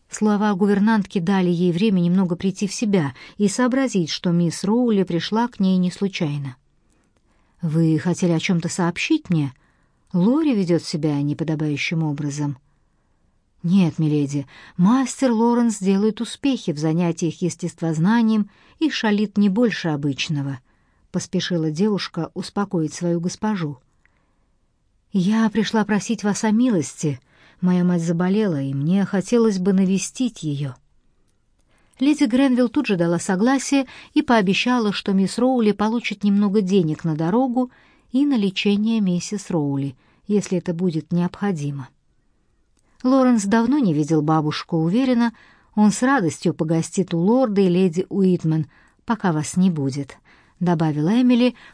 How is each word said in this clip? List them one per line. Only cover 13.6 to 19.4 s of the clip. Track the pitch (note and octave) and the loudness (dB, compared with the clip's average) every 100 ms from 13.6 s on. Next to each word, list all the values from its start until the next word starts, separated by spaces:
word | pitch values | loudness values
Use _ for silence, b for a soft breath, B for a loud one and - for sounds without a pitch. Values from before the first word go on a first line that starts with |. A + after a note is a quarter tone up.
"Нет, | E3+ G3 E3+ C3+ | 0 4 4 2
миледи, | D#3 D3+ C#3+ C#3+ C#3 B B B | 0 2 0 -4 -8 B B B
мастер | F3+ C4 B3+ - C4 | 2 4 0 0 0
Лоренс | A3 A#3 A#3+ A#3 G3+ | 2 2 2 0 0
делает | F#3 G3 A3 G#3+ | 0 2 2 -2
успехи | A#3 - C#4 B3 - | -8 -4 -2 -2 -4
в | D3 | -4
занятиях | D#3+ D#3+ E3+ E3 E3 - | -2 0 0 -2 -4 -2
естествознанием | F3 - E3+ - E3 D#3 F3 A#3 A3 A3 G#3 b b b | -6 -4 -10 -6 -4 0 2 2 2 0 -2 b b b
и | D#4 | -2
шалит | - A3 G#3 G#3 | -2 -2 0 0
не | G3+ | 2